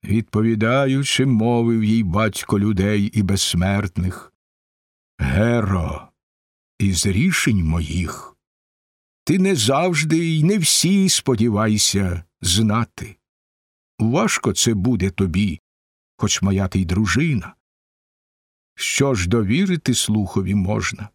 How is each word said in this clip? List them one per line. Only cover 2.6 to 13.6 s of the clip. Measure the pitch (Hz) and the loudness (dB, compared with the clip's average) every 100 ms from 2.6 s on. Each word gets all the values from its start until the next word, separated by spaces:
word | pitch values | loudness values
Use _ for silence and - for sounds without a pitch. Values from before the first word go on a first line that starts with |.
| 104 95 98 104 | 2 2 0 2
і | 101 110 | 0 0
безсмертних: | 95 95 - 85 92 101 98 - 90 - - _ _ _ _ _ _ _ _ _ | 0 0 0 0 0 0 -2 -4 -4 -6 -16 _ _ _ _ _ _ _ _ _
"Геро, | 67 92 113 120 104 95 78 76 - _ _ _ _ _ _ _ | -2 0 2 0 0 -2 -4 -8 -14 _ _ _ _ _ _ _
із | 101 87 107 | -2 0 0
рішень | 92 175 170 - 104 80 | 0 0 0 0 0 0
моїх | 85 76 82 80 - - _ _ _ _ _ _ _ _ _ | -2 -2 -4 -6 -8 -16 _ _ _ _ _ _ _ _ _
ти | - 185 | -2 0
не | 190 175 | 2 2
завжди | 104 135 180 165 156 160 | 2 2 0 0 0 0
й | 170 160 | 0 2
не | 156 208 | 2 2
всі | 160 - 180 196 190 | 0 2 2 2 2
сподівайся | - - 117 117 104 110 107 - 98 95 87 - _ | 0 0 2 2 2 2 2 0 0 -2 -4 -8 _
знати. | - 90 110 107 113 - 113 - _ _ _ _ | -2 0 2 0 -2 -8 -16 -16 _ _ _ _